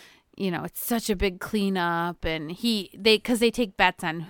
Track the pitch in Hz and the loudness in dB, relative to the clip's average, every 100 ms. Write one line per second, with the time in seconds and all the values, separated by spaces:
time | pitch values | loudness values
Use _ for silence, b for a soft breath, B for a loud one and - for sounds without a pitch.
0 | b b b - 190 165 160 - - 233 | b b b -6 -4 -4 -6 -10 -4 -4
1 | 220 190 202 180 - 220 196 190 175 170 | -2 0 -2 -2 -4 0 0 0 0 0
2 | 175 170 165 160 151 175 233 220 185 - | -2 -4 -4 -4 -6 -4 0 0 -4 0
3 | 208 214 - 240 233 233 226 - 185 - | 4 4 4 2 2 2 -2 4 2 2
4 | 170 165 | -4 -4